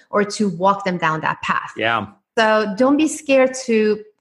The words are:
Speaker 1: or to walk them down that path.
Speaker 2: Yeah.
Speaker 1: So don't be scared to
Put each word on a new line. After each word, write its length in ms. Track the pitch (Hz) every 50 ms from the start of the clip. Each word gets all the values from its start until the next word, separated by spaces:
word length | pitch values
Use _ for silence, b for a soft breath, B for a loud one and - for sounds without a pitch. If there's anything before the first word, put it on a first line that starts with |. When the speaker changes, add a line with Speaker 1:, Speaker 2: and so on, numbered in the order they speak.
| b b
Speaker 1:
or 140 | - 208 208
to 260 | 202 - - 214 202
walk 360 | 170 165 180 196 196 196 -
them 120 | 190 180 175
down 240 | 165 160 156 156
that 180 | 151 - - - -
path. 280 | - 180 - - - - -
Speaker 2:
Yeah. 300 | 110 113 117 113 101 98 - _ _ _ - -
Speaker 1:
So 340 | 220 220 214 214 214 202 196 190
don't 180 | 254 262 285
be 140 | 294 311 302
scared 440 | 302 - - - 269 262 262 262 262 - -
to 360 | - 226 220 214 214 214 214 - - _ _